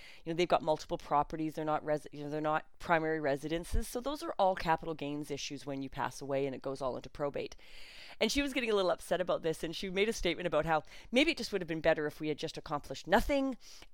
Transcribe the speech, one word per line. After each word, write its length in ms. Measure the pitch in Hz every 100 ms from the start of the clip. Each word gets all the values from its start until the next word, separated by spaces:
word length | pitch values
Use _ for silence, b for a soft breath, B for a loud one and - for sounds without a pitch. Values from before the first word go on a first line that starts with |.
| B B
you 80 | 160
know, 60 | 165
they've 100 | 175
got 160 | -
multiple 340 | 160 156 - 170
properties. 580 | - 147 147 160 156 156
They're 100 | 156
not 180 | 151
res-, 240 | 151 151 -
you 100 | 147
know, 60 | 147
they're 100 | 151
not 240 | 156 156 - -
primary 400 | - 165 160 160
residences. 720 | 147 139 151 165 165 - -
So 100 | 247
those 240 | 262 294
are 100 | 330 -
all 160 | 190 190
capital 380 | 175 160 160
gains 360 | 151 143 147 147
issues 360 | 139 - 139 143
when 160 | 135
you 80 | 135
pass 320 | - 120 -
away 240 | 139 139 139
and 100 | 127
it 60 |
goes 200 | 139 135
all 140 | 131 127
into 140 | -
probate. 480 | - 143 - - - B B B B B -
And 100 | 220
she 100 | 277
was 120 | 285
getting 180 | 262 233
a 40 | 208
little 160 | 180
upset 280 | 165 - 175
about 220 | 180 165
this, 220 | 165 160
and 120 | 165 165
she 140 | 196
made 180 | 185 214
a 60 |
statement 320 | 220 185 156 175
about 200 | 151 165
how 160 | 156 B B B
maybe 200 | 240 311
it 60 | -
just 140 | 220
would 80 | 196
have 80 | 170
been 140 | 160
better 240 | 160 156 151
if 140 | -
we 80 | 151
had 100 | 147
just 180 | 156 -
accomplished 520 | - 143 - 135 156
nothing 500 | 208 - 285 269 247 B B B